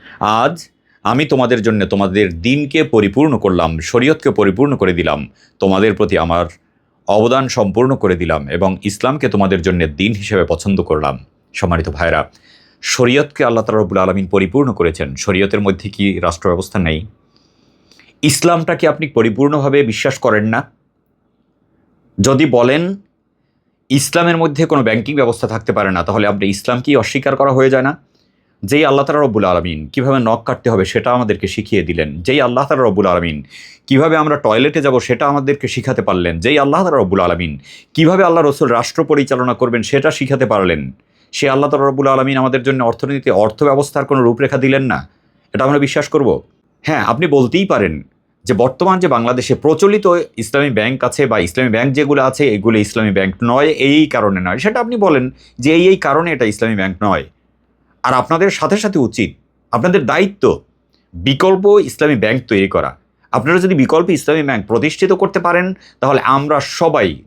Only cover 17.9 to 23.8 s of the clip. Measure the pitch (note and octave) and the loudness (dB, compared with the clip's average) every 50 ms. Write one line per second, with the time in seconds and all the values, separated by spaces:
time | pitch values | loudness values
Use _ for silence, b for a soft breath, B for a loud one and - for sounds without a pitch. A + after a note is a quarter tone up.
17.9 | b b b b b b - D3+ - - - F3 E3+ E3 D#3+ F3 E3+ - F3 D3+ | b b b b b b 0 0 0 2 2 2 2 2 0 -2 -2 0 0 0
18.9 | - - D#3 C3+ - A#2 A2 A#2 G#2 B2 C#3 C#3+ D3+ D3 C#3 C#3+ C3+ C#3+ C#3 A2+ | 0 -2 -6 -4 0 0 0 0 2 0 0 0 2 0 0 2 2 2 2 0
19.9 | G#2+ - - C#3 - - - A#2+ G#2+ G#2+ G#2 A2 A2+ B2+ - - _ _ _ _ | -2 -2 -2 -4 -2 0 0 0 0 0 0 0 -2 -4 -4 -8 _ _ _ _
20.9 | _ _ _ _ _ _ _ _ _ _ _ _ _ _ _ _ _ _ _ _ | _ _ _ _ _ _ _ _ _ _ _ _ _ _ _ _ _ _ _ _
21.9 | _ _ _ _ _ - G2+ B2+ C3+ C3+ D#3+ C#3+ A#2+ A#2+ A#2+ B2+ C#3 D#3+ F3 F#3 | _ _ _ _ _ -2 0 2 2 2 2 2 2 2 4 2 2 0 -2 -4
22.9 | G3 G3 _ _ _ _ _ _ _ _ _ _ _ _ _ _ _ _ | -6 -8 _ _ _ _ _ _ _ _ _ _ _ _ _ _ _ _